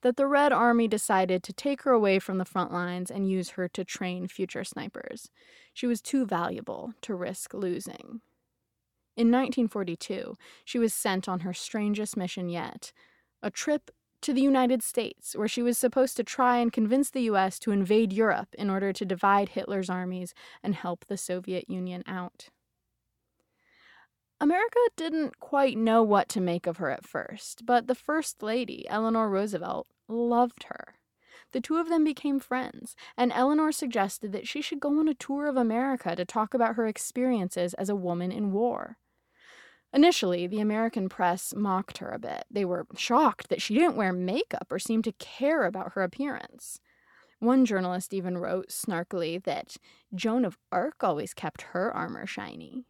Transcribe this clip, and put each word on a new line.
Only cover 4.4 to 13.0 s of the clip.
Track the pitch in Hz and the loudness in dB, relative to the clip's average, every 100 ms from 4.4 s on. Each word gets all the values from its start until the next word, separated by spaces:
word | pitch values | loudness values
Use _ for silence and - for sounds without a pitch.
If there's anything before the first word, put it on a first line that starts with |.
| 185 - | -6 -6
snipers. | 190 - 208 - - - - _ _ - _ | -8 -8 -10 -10 -12 -14 -16 _ _ -20 _
She | - 247 | -6 -2
was | 233 | -2
too | - 277 233 | 0 0 0
valuable | 180 170 - - 101 - 220 | 0 -2 -4 -8 -10 -10 -14
to | - | -10
risk | 190 180 185 - | -6 -6 -8 -10
losing. | - 190 175 202 - - 226 _ _ _ _ _ _ _ _ _ | -6 -4 -4 -8 -16 -16 -16 _ _ _ _ _ _ _ _ _
In | - 226 | 2 4
nineteen | 247 262 254 226 | 4 2 0 0
forty-two, | 208 185 170 - 190 - - - - | 0 -4 -6 -6 -8 -8 -12 -18 -20
she | - 247 | -8 0
was | 226 | 0
sent | - 220 190 190 | 2 0 0 0
on | 185 | -4
her | 180 | -4
strangest | 180 - 220 208 208 214 - | -8 -6 -4 -2 -2 -2 -4
mission | 180 - 180 | -6 -6 -6
yet, | 175 - - - _ | -6 -8 -10 -18 _